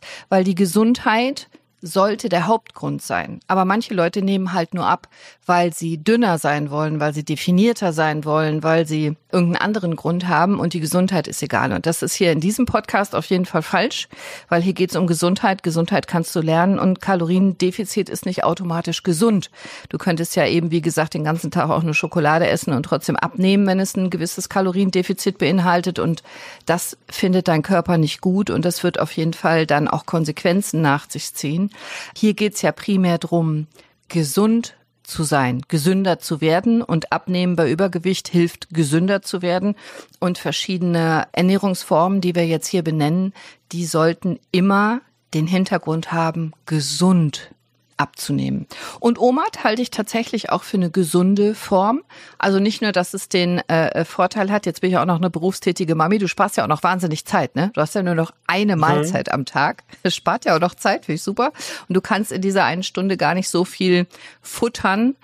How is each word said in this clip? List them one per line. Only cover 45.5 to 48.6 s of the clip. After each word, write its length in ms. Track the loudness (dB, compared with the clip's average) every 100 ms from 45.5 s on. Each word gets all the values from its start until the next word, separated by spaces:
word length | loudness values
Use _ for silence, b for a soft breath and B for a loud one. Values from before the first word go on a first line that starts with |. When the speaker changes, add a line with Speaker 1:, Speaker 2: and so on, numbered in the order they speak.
| 0 0 -2 -2 -4 -2
Speaker 1:
haben, 420 | -2 -2 -2 -6 -8 -4
gesund 840 | -2 -2 2 4 4 2 -2 -12 _ _ _ _ -4
abzunehmen. 720 | -4 -4 -4 -2 -2 -4